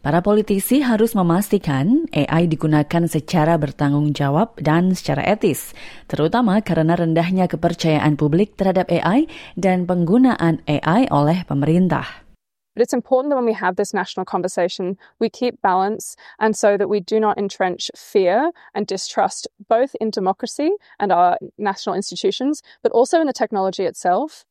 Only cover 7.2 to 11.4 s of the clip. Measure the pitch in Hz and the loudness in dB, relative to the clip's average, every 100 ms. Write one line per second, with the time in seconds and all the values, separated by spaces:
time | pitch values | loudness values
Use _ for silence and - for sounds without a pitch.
7.2 | 170 185 180 156 170 170 165 151 151 147 | 0 0 0 0 -2 0 0 0 0 0
8.2 | 151 165 208 - 190 185 180 170 165 233 | 0 2 0 0 0 0 0 0 2 0
9.2 | 320 - - - 190 185 180 180 170 226 | 0 -6 -14 -2 0 0 0 0 2 4
10.2 | 254 - 170 165 - 147 156 196 262 143 | 4 4 0 0 -2 -2 2 2 2 2
11.2 | 147 180 | 2 0